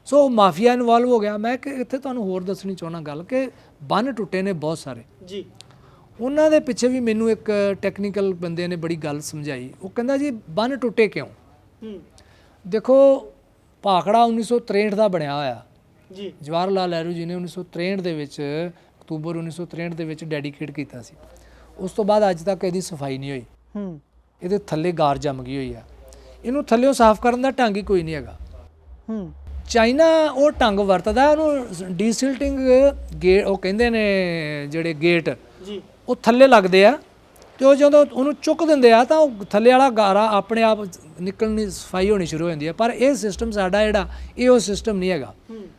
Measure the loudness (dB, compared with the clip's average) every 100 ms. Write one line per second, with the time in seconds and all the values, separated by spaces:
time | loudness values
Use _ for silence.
0 | 0 4 4 6 4 6 2 4 4 4
1 | 4 0 0 -4 -4 -6 -8 -8 -6 -8
2 | -6 -6 -6 -6 -6 -8 -8 -10 -10 -10
3 | -12 -12 -6 -6 -6 -10 _ _ -2 -2
4 | -2 -4 -6 -4 -4 -4 -6 -6 -10 -14
5 | -18 _ -16 -14 -14 -18 -20 -20 _ _
6 | _ -8 -4 2 4 4 2 -2 0 0
7 | -2 0 0 -2 -2 -2 0 -2 -6 -4
8 | -6 -2 -4 -4 -6 -6 -6 -4 -6 -6
9 | -6 -8 -10 -10 -8 -10 -10 -16 -14 -6
10 | -2 -2 -2 -6 -8 -4 -4 -2 -4 0
11 | 0 -2 -12 -16 _ _ _ _ -18 -18
12 | -20 _ _ _ _ _ -6 -4 4 6
13 | 6 4 -2 -20 _ _ _ _ 0 0
14 | 2 2 2 0 -2 -4 -2 -2 -2 0
15 | 0 -2 -6 -6 -6 -8 -14 _ _ _
16 | _ -16 -16 -14 -8 -4 -2 -2 -2 -4
17 | -6 -6 -8 -8 -10 -12 -12 -8 -6 -4
18 | -6 -6 -8 -8 -8 -6 -8 -12 _ _
19 | -12 -10 -8 -8 -8 -10 -12 -10 -10 -8
20 | -10 -10 -8 -8 -8 -10 -12 -10 -12 -12
21 | -20 -20 -20 -20 -20 -20 -20 -12 -10 -4
22 | 0 2 2 0 -4 -4 -2 -4 -6 -8
23 | -8 -8 -8 -10 -12 _ _ -12 -12 -12
24 | _ _ _ _ -4 -4 -4 -4 -2 0
25 | 0 0 -4 -8 -8 -8 -8 -12 -18 -20
26 | -20 -20 -20 -14 -6 -4 0 2 4 6
27 | 6 6 2 0 -2 0 0 0 -2 -2
28 | -2 -8 -12 -16 -20 -20 -20 _ -20 -20
29 | -12 -10 -10 -14 -16 -14 -4 2 2 4
30 | 4 4 2 2 2 2 0 2 2 2
31 | 2 2 4 4 2 -2 -6 -10 -8 -2
32 | -2 0 -2 -2 -4 -2 4 6 4 2
33 | -10 -2 2 4 2 -2 -2 0 0 0
34 | 0 0 -2 -4 -6 -8 -8 -6 -4 0
35 | 2 2 0 -6 -10 -20 -14 -14 -16 _
36 | -6 -2 2 6 8 8 6 6 6 4
37 | -4 _ _ _ -20 0 4 6 6 6
38 | 4 2 -2 -2 -2 0 2 6 6 6
39 | 4 4 2 0 -4 2 6 6 4 2
40 | 2 2 2 0 0 0 2 0 -4 -14
41 | -20 -10 -8 -4 -4 -2 -4 -8 -8 -2
42 | 0 0 -2 -4 -4 -4 -6 -2 -2 2
43 | 2 2 -4 -6 -6 -2 0 2 2 0
44 | -2 -10 -14 0 4 4 4 -4 -4 -2
45 | -2 -2 -6 -14 -20 -20 -20